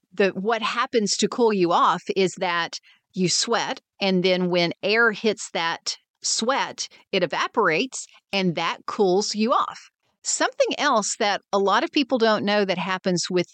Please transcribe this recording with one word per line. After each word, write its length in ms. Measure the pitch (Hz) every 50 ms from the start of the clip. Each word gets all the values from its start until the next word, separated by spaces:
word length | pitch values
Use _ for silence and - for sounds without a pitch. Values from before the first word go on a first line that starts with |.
| _ _ -
the, 180 | - 202 190
what 300 | - 190 185 220 233 220
happens 560 | 226 - - 233 254 - - 233 208 190 - -
to 100 | 214 196
cool 240 | - - 240 226 214
you 180 | 196 175 170
off 320 | 170 220 277 214 165 175 - - -
is 180 | 196 190 175 - 165
that 400 | 190 180 170 170 165 - - - - _ _ _ _ _ -
you 160 | 190 185 170
sweat, 520 | - - - 233 233 196 147 139 269 - - _ _ -
and 240 | 202 190 190 180 175
then 260 | 190 180 180 185 180
when 220 | 175 175 170 170 - - -
air 300 | 196 214 226 233 226 208
hits 380 | - - 220 196 - - - -
that 440 | 185 165 165 165 - - - - - _ _ _ _ -
sweat, 680 | - - - 226 220 277 233 185 156 123 - - - - - _ _ -
it 100 | 190 180
evaporates, 840 | - - 165 277 370 - 254 214 170 156 165 254 262 - - - - _ - _ _ -
and 240 | 196 190 180 156
that 220 | 175 165 180 240 - -
cools 480 | - - - 208 185 180 196 208 - -
you 180 | 208 214 233 302
off. 260 | 381 - - - - - - _ _ _ _ _ _ -
Something 560 | - - - 302 403 - - 539 453 - -
else 380 | 254 294 262 220 190 - - -
that 220 | 233 208 196 165 - _ -
a 60 | 202
lot 240 | 196 196 196 226 302
of 80 | 330 -
people 260 | 311 277 - 269 240
don't 260 | 226 226 214 202 -
know 200 | 202 208 214 202
that 120 | 190 180
happens 500 | 175 175 190 185 185 - 190 180 170 - -
with 160 | 185 180 175 -